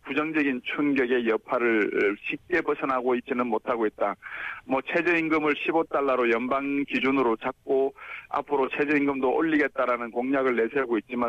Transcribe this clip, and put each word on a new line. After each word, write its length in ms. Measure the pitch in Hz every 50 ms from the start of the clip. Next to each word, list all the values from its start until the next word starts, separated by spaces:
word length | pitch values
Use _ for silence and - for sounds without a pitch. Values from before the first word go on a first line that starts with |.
| -
부정적인 580 | - 135 147 151 160 156 156 143 139 127 123 -
충격의 640 | - - - 147 147 139 131 127 120 127 123 117 113
여파를 880 | 110 107 - - 135 123 120 120 113 110 101 - - - 101 101 104 - - -
쉽게 320 | - 147 - - - 165 143
벗어나고 520 | 147 147 - 156 139 131 127 123 127 123
있지는 300 | 123 - - 135 123 123
못하고 380 | 123 110 110 - - 127 117 113
있다. 320 | 107 - - 110 101 95 - - - - - - - - - -
뭐 160 | - 131 135 131
최저임금을 680 | - - 170 165 175 175 165 160 160 156 160 151 151 143 - -
십오 220 | - 156 165 160
달러로 460 | - - 151 139 139 131 123 123 120
연방 520 | 113 113 123 127 139 135 139 139 139 143 143
기준으로 520 | - - 123 113 135 135 139 127 113 110
잡고 560 | - - 127 131 _ - 143 139 131 135 139 - - - - - - - -
앞으로 400 | - 147 - - 143 135 131 123
최저임금도 640 | - 151 147 143 151 143 143 139 139 131 131 139 -
올리겠다라는 800 | 151 160 160 156 147 143 135 - 139 127 120 123 120 120 117 110
공약을 440 | 123 123 131 139 139 131 131 123
내세우고 400 | 117 117 117 143 143 131 117 117 107
있지만 300 | - - 123 120 120